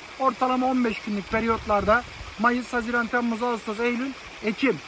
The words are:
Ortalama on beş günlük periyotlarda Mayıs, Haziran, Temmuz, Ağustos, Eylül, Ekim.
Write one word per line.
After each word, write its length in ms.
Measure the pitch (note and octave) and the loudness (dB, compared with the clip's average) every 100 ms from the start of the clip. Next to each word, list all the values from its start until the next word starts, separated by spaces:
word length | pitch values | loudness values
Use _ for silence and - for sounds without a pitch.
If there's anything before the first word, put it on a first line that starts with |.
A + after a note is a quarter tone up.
| - - | -14 -2
Ortalama 480 | C4 B3+ B3+ B3+ B3+ | 0 2 2 2 2
on 180 | C4 | 2
beş 140 | A#3+ G#3 | 2 -2
günlük 300 | - G3+ F3+ | -4 -4 -2
periyotlarda 720 | A3+ A3+ A3+ - G3+ F#3+ A#3 - - - - | 0 2 0 2 2 4 4 2 -10 -12 0
Mayıs, 340 | A#3 B3 A#3 | 2 2 0
Haziran, 340 | B3 A3+ A#3+ A3+ | -4 0 0 0
Temmuz, 360 | B3 A#3+ A3 | 0 0 0
Ağustos, 380 | B3 A#3 - G#3 | -2 -2 -4 -2
Eylül, 300 | A#3+ A#3+ C4+ C4 - - | 0 0 -4 -8 -14 -6
Ekim. 340 | G#3+ - C4+ D3+ | -4 0 0 0